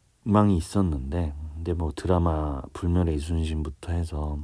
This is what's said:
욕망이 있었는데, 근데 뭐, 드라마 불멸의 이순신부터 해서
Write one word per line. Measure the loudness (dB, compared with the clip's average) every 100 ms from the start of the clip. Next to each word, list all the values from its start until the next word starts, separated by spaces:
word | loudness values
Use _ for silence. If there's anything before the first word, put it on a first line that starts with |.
| _ _ 2
욕망이 | 6 6 4
있었는데, | 2 0 2 0 -2 -2 -2 -4 -10
근데 | -6 -4
뭐, | -2 -2 -2
드라마 | 2 2 2 0 -2 -4 -10
불멸의 | -4 0 2 2 0
이순신부터 | -2 -2 0 -2 -4 -8 -6
해서 | -4 -4 -4 -4 -6